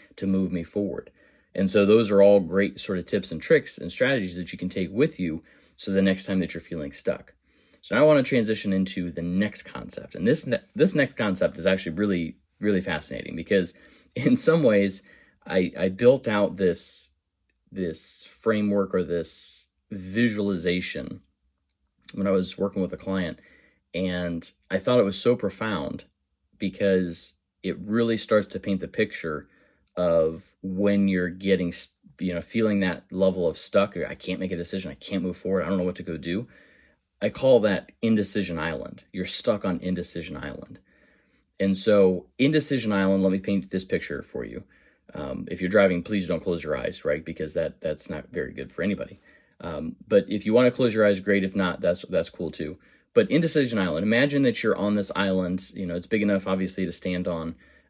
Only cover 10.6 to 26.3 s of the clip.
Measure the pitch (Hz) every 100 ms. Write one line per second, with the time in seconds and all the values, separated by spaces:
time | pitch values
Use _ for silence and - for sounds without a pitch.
10.6 | - - 196 156 131 - 107 92 87 -
11.6 | 90 95 - 80 104 92 82 - _ -
12.6 | 104 95 90 78 - 62 - 80 82 98
13.6 | 87 - - - _ - 127 - - 165
14.6 | 131 104 101 - - - _ _ - 92
15.6 | 90 - 95 95 120 135 117 104 101 90
16.6 | 92 85 - - - _ _ _ _ _
17.6 | _ 101 87 78 - - - - 113 107
18.6 | 104 101 95 92 82 87 80 - - -
19.6 | _ _ - 101 92 104 120 104 101 92
20.6 | 90 90 - - - - _ _ _ _
21.6 | _ _ _ _ - - 98 95 90 -
22.6 | 98 98 90 - - 95 85 - _ _
23.6 | _ _ _ 87 92 90 87 85 - _
24.6 | - 95 127 123 98 95 123 123 98 -
25.6 | 110 95 67 - - _ _